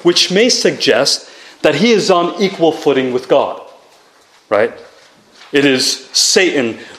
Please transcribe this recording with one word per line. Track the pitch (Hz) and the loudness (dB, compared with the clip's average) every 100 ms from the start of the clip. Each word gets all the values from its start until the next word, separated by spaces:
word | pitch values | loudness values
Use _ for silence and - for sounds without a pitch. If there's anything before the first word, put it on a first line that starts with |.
which | 175 175 - | 0 0 0
may | 180 240 | 2 2
suggest | - 190 143 - 113 139 - - - - - | 2 -2 -2 0 0 0 -4 -8 -20 -20 -4
that | 160 147 | -2 2
he | 226 | 2
is | 214 156 | 2 2
on | 175 170 - | 0 0 -2
equal | 196 - 165 | -4 0 -2
footing | 160 147 131 131 | 0 0 0 0
with | 123 - | -4 0
God, | 143 101 - - - _ _ _ _ _ _ _ | 0 0 -6 -16 -20 _ _ _ _ _ _ _
right? | 104 113 - - - - _ _ _ - | 0 0 -4 -20 -20 -20 _ _ _ -4
It | 143 139 | 0 2
is | 127 - - - | 2 -2 -6 -6
Satan | - - 208 180 143 117 110 - | -2 0 2 2 0 -4 -6 -14